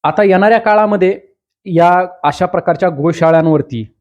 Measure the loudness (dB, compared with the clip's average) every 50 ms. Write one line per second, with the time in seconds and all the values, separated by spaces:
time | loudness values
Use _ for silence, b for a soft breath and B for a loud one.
0 | -4 -2 0 0 2 2 2 2 4 2 2 2 2 0 2 2 2 0 0 0
1 | 0 0 -2 -4 -12 _ _ _ _ _ _ _ _ -4 0 2 2 4 2 0
2 | -2 -4 -8 -4 -4 -4 -2 -2 -4 -4 -4 -4 -2 -2 -2 0 -2 -4 -2 -2
3 | -4 -4 -2 0 0 2 2 2 2 2 0 0 -2 -4 -10 -12 -12 -12 _ _